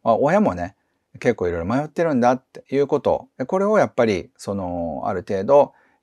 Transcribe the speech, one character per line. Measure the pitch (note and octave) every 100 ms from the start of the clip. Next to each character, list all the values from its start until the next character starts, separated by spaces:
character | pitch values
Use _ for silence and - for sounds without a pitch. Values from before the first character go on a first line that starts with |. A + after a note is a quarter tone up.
ま | A2+
あ、 | A2
親 | C3+ F#3+
も | G#3
ね、 | F2 F2 - _ _ _ -
結 | B2
構 | A2+ F2+
い |
ろ | E2+
い |
ろ | E2+
迷 | B2
っ | D3+
て | -
る | E3+
ん | C3+
だ | A#2+
っ | B2+
て | - - -
い | C3+
う | C#3
こ | D3
と、 | A#2+ D#2+ - - C3
こ | F#3+
れ |
を | G3 G#3+
や |
っ | B2
ぱ | - A#2
り、 | F#2+ - -
そ | -
の、 | G2+ F2+ F2+ E2+ C#2
あ | -
る | F#2+ -
程 | G2
度、 | G2+ C#3+ C3+ - _ _